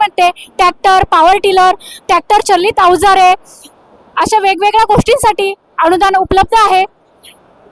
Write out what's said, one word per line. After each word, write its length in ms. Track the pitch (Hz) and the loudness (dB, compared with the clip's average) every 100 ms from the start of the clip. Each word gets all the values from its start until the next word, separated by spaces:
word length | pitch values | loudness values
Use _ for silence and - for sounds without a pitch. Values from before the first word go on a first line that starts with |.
मिळते, 500 | 415 - 349 - - - | -2 -2 -2 -2 -10 -2
ट्रॅक्टर, 460 | 359 349 403 381 | -2 0 0 0
पॉवर 320 | 381 349 320 392 | 2 2 2 2
टिलर, 380 | 392 381 370 - - - - | 0 0 0 0 -8 -12 -4
ट्रॅक्टर 320 | 349 - 427 | -4 0 -2
चालित 400 | 440 370 381 453 | 0 -2 -2 0
अवजारे, 500 | 370 359 392 381 370 370 - - - _ _ _ _ - | 0 2 2 2 2 0 -6 -20 -20 _ _ _ _ -6
अशा 220 | 349 427 | -4 -2
वेगवेगळ्या 440 | 392 381 403 427 | -2 -2 -2 0
गोष्टींसाठी 680 | 440 427 - 523 480 403 392 392 _ - | 0 0 0 0 -2 -2 -6 -8 _ -4
अनुदान 320 | 320 349 392 381 | -2 0 0 -2
उपलब्ध 380 | 381 381 381 453 | -2 -2 0 0
आहे. 260 | 415 381 392 _ _ _ - - _ _ _ | 2 0 -2 _ _ _ -20 -20 _ _ _